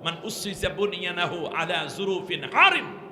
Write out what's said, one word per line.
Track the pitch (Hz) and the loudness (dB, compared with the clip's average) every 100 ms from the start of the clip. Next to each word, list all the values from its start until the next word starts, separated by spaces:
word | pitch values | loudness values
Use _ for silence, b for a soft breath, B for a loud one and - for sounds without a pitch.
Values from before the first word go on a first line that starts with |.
"মান | 165 165 | -4 -4
উসসিসা | 220 208 208 185 190 | -6 -6 -6 -2 -2
বুনিয়ানাহু | 160 202 180 180 175 175 175 147 | 2 0 0 -4 0 0 0 -4
আলা | 156 165 175 151 143 | -2 0 0 -2 -2
যুরুফিন | 196 185 - 160 | 0 0 -2 -4
হারিম।" | 143 269 381 339 - - - | 0 6 6 6 -2 -10 -14